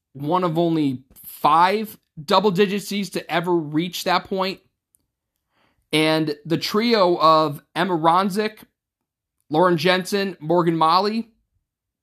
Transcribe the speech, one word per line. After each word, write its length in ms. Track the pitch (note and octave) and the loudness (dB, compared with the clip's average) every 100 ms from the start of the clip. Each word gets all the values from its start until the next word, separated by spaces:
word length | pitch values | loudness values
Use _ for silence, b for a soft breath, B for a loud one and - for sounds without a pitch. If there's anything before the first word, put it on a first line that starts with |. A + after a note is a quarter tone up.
| _ | _
one 300 | C3+ C#3+ F3+ | -10 -4 -2
of 140 | F3+ D#3+ | -2 -2
only 460 | E3+ D#3+ C#3+ B2+ _ | 0 0 -2 -4 _
five 840 | - - - D3+ D#3+ F3+ G#3+ G#3 - _ - D3 | -20 -20 -4 0 2 2 0 -6 -14 _ -10 0
double-digit 560 | F#3+ G#3 F3 G#3 G3+ | 2 2 2 0 -2
seeds 300 | G3+ G3+ F#3 | -4 -6 -6
to 200 | E3+ - | -8 -6
ever 240 | E3 F3 F3 | -4 0 -2
reach 480 | D3 D3+ F3+ - | -2 -4 -4 -6
that 200 | F#3 F3+ | -2 -2
point. 380 | F3+ F#3+ F#3+ F3+ _ _ _ _ _ _ _ _ _ _ _ _ _ | -2 -6 -6 -8 _ _ _ _ _ _ _ _ _ _ _ _ _
And 420 | D#3 D#3 D#3+ D#3 D3 | 0 0 0 -2 -6
the 140 | D3+ E3 | -6 -6
trio 600 | - G#3+ A#3+ A3 F3+ F3 | -2 -2 0 2 2 4
of 420 | D#3 D#3+ D#3 D3 _ D3+ | 4 4 2 -4 _ -4
Emma 200 | F#3 E3+ | -2 0
Ronzik, 680 | E3 F3 G3 F#3+ G#3+ G#3+ - _ _ _ _ _ _ _ - | 2 2 0 -2 -6 -8 -20 _ _ _ _ _ _ _ -4
Lauren 260 | D3 F3+ E3+ | 2 4 4
Jensen, 600 | F3 F#3 F3+ G3+ G3 - | 2 0 -2 -4 -4 -6
Morgan 380 | D3+ F3 E3+ E3 | -2 0 2 2
Molly, 540 | D#3+ F3 G#3 A3+ A3 _ _ _ _ _ _ _ | 2 2 0 -4 -8 _ _ _ _ _ _ _